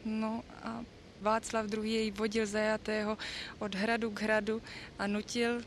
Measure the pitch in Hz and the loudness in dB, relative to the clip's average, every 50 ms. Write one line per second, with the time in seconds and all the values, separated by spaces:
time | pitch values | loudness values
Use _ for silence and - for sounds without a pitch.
0 | - 220 220 220 220 220 226 233 - - - - - 226 226 233 233 - - - | -2 -2 0 0 0 0 -2 -4 -6 -10 -14 -8 -8 -6 -6 -6 -8 -10 -14 -18
1 | - - - - 196 214 220 226 220 - - 226 214 202 214 220 214 220 226 220 | -20 -18 -14 0 4 4 4 4 2 0 0 0 0 0 0 0 0 2 2 2
2 | 220 214 202 208 220 220 208 226 220 202 208 214 214 214 214 214 - - 214 214 | 2 0 0 0 0 2 2 2 2 2 2 2 4 4 2 2 0 0 0 2
3 | 214 208 220 - - - - - - - - - 214 208 190 185 202 226 233 226 | 2 0 -2 -2 -4 -8 -6 -8 -8 -10 -8 -6 -6 -4 0 0 2 2 4 2
4 | 226 226 208 202 208 214 220 214 214 214 220 226 - - - - - - - - | 2 -2 -2 0 2 4 4 4 4 2 -2 -2 -4 -8 -12 -12 -12 -12 -4 -2
5 | 196 202 202 208 208 - - 240 233 233 240 240 233 | 0 2 2 0 -2 -2 0 2 2 2 2 -2 -4